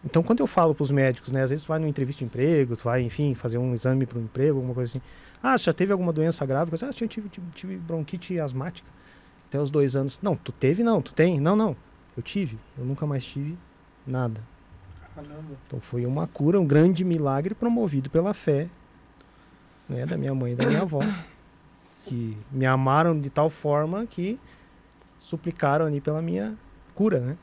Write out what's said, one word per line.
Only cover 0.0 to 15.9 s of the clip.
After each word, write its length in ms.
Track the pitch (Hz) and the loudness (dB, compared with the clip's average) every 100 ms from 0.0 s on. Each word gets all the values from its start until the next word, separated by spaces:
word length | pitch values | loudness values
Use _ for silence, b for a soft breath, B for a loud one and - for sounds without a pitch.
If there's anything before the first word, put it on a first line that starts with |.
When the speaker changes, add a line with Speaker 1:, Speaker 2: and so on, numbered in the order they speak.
Speaker 1:
Então, 180 | 151 165 | 2 0
quando 180 | 170 240 | 2 2
eu 60 | 277 | 4
falo 280 | - 165 | 4 4
pros 160 | 151 143 | 4 2
médicos, 420 | 139 135 127 - | 4 4 2 -2
né, 100 | 135 | 0
às 80 | 131 | 0
vezes 140 | 147 | -2
tu 40 | - | -2
vai 100 | 160 | -2
numa 100 | 156 | -2
entrevista 300 | 143 131 143 | -2 -4 -4
de 60 | 120 | -6
emprego, 500 | 120 139 165 127 117 | 0 2 4 2 0
tu 80 | |
vai, 180 | 117 123 | 0 0
enfim, 320 | 120 - 147 | 0 0 0
fazer 220 | 123 123 117 | 0 -2 -2
um 160 | 127 | -2
exame 320 | 120 127 131 | 0 2 2
pro 160 | 127 120 | 0 -4
emprego, 380 | 110 123 143 139 | -6 0 2 2
alguma 160 | 127 | -2
coisa 160 | 123 123 | -4 -4
assim. 100 | 131 B B B B | -6 B B B B
"Ah, 140 | 262 262 | 2 2
já 160 | - | 2
teve 200 | - 190 | 2 2
alguma 200 | 196 180 | 2 0
doença 320 | 156 160 160 | 2 0 0
grave?" 260 | 135 135 170 | 0 0 0
Coisa, 160 | 165 262 | -2 -6
"Ah, 40 | - | -6
eu 80 | 226 | -6
tive, 200 | 226 208 | -6 -12
tive, 180 | - 175 | -12 -14
tive 220 | - 180 190 | -12 -10 -10
bronquite 640 | 165 165 151 175 - 175 | -6 -6 -6 -8 -6 -4
asmática 480 | 151 127 156 - - B B B B B - | -4 -4 -6 -10 -20 B B B B B -6
até 120 | 139 | -2
os 100 | 143 | 0
dois 240 | 147 139 | 2 2
anos." 240 | 135 135 - | 2 -2 -4
"Não, 140 | 196 | -2
tu 160 | 165 - | -2 -4
teve? 320 | - 131 175 | 0 2 4
Não, 180 | 233 214 | 4 2
tu 140 | 131 | 0
tem?" 240 | - 165 160 | 2 4 4
"Não, 140 | 151 | 4
não, 220 | 208 214 139 - - - - | 4 2 -2 -12 -20 -16 -14
eu 60 | |
tive. 360 | - 202 170 110 - - | -6 -4 -4 -6 -14 -10
Eu 80 | |
nunca 220 | 127 139 151 | -6 -4 -4
mais 180 | 139 | -4
tive 320 | - - 143 175 - _ - _ - | -6 -8 -8 -8 -16 _ -20 _ -6
nada." 340 | 127 120 110 110 - - - - - - | -2 -2 -4 -12 -20 -20 -20 -20 -20 -20
Speaker 2:
Caramba. 420 | - 147 147 156 139 - | -18 -16 -14 -14 -16 -10
Speaker 1:
Então 140 | 131 | -12
foi 240 | - | -6